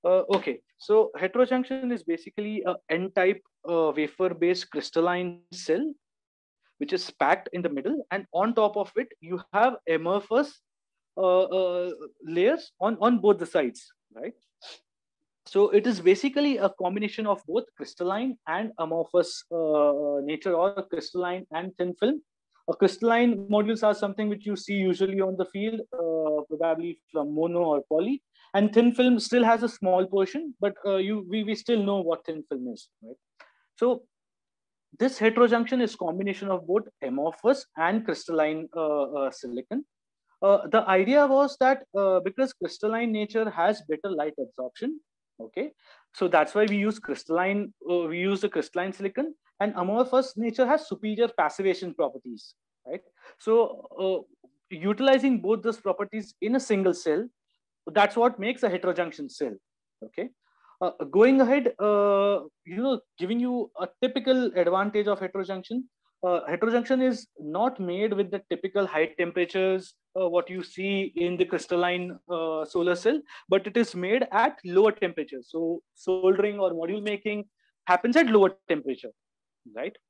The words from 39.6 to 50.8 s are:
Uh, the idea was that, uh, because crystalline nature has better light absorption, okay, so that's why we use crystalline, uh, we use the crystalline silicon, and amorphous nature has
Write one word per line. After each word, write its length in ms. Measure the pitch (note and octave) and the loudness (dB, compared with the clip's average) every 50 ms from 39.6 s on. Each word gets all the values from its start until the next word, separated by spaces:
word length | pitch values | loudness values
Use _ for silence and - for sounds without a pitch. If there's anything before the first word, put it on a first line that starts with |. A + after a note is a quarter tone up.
| B2+ _ A3 C4+ D4 _ _ _ _ _ _ _ _ _ _ _ | -8 _ -6 -8 -8 _ _ _ _ _ _ _ _ _ _ _
Uh, 260 | - G3 G3+ G3 - - | 4 4 4 4 4 2
the 160 | - A3 G#3+ | 2 2 4
idea 400 | F#3+ F#3+ F#3+ G3 G#3+ C4+ D4 C#4+ | 4 4 4 4 4 4 4 6
was 300 | C4+ C4+ C4+ C#4+ C4+ C4+ _ | 6 4 4 4 2 2 _
that, 240 | C4 C4 C4+ C4+ - _ - | 2 2 2 0 -4 _ -2
uh, 240 | G3 G3 F#3+ F#3 F#3 | 0 2 4 2 2
because 320 | - G3 F#3+ - C4 B3+ - | 0 -2 -2 -2 -2 -2 -2
crystalline 580 | _ F3+ E3 - - - G#3+ A3 A3+ A#3+ A#3 | _ -8 -8 -8 -4 -4 -2 -2 0 -2 -2
nature 380 | G#3+ G#3+ G#3 G#3 G#3+ A3+ A3 G#3+ | -2 -2 -4 -2 -2 -2 -2 -2
has 320 | - E3+ E3+ G3 G#3+ - D3+ | 0 2 2 2 2 0 -4
better 220 | - D#3 D3+ - G3+ | -6 -6 -6 -4 -6
light 240 | F#3 D3 D3 D#3 D3+ - | -4 -4 -4 -6 -6 -8
absorption, 600 | C3 - _ - B2+ B2+ _ - A3 C4+ D#4 D4+ _ _ _ _ _ _ _ _ | -10 -10 _ -12 -12 -12 _ -8 -8 -8 -8 -8 _ _ _ _ _ _ _ _
okay, 320 | A3+ A3+ _ - B3+ D4+ _ _ _ _ - _ _ _ _ | -18 -12 _ -8 -8 -8 _ _ _ _ -20 _ _ _ _
so 120 | - G3 | -4 -2
that's 280 | F3 F3 D#3+ D3+ D#3 - | 2 4 4 2 2 2
why 100 | G#3 G#3+ | 0 2
we 120 | G#3+ G3+ | 2 2
use 220 | G3+ G3+ G#3+ G#3+ - | 0 0 0 -2 -4
crystalline, 720 | - - C#3 - - - D#3+ F3 F3+ F#3+ G3+ G#3 G#3 G#3+ - _ - D3+ | -6 -8 -8 -8 -4 -2 -2 0 0 0 -2 -2 -4 -6 -10 _ -4 -2
uh, 160 | F3 F3 E3+ | -2 -2 0
we 100 | D#3 E3 | -2 -4
use 240 | F3 F3+ G3 G3+ F#3 | -2 -2 -2 -2 -2
the 80 | - G#3 | -2 -2
crystalline 440 | - E3 D3 - _ F3+ F3+ F#3+ F#3+ | -2 -4 -6 -4 _ -6 -6 -6 -6
silicon, 420 | - G3 G3 G3 - C#4+ D#4+ D4+ _ _ _ _ _ | -6 -8 -6 -4 -4 -6 -6 -8 _ _ _ _ _
and 140 | G3 G#3+ G3+ | -4 -2 -2
amorphous 580 | F#3+ F3+ F#3+ G#3 A#3 B3+ B3+ B3+ C4 C4 C4 - | -2 -2 0 2 0 0 2 2 0 0 0 -6
nature 280 | G3+ A3+ A#3 A3 - B3+ | -4 -4 -4 0 0 2
has 220 | A#3+ D4 D#4+ | 2 2 0